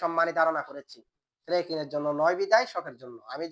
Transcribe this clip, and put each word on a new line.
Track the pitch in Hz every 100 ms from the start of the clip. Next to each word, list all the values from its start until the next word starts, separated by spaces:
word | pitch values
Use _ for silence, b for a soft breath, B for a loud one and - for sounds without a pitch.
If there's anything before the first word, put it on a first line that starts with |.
সম্মানী | 170 165 165
ধারণা | 165 160 156 135
করেছি। | 139 - - _ _ _ _
তাহলে | - 175
একিনের | 170 160 143
জন্য | 147 147 147
নয় | 160 180
বিদায়, | 196 220 247
শকের | 180 156 120
জন্য। | 127 117 110
আমি | 135 165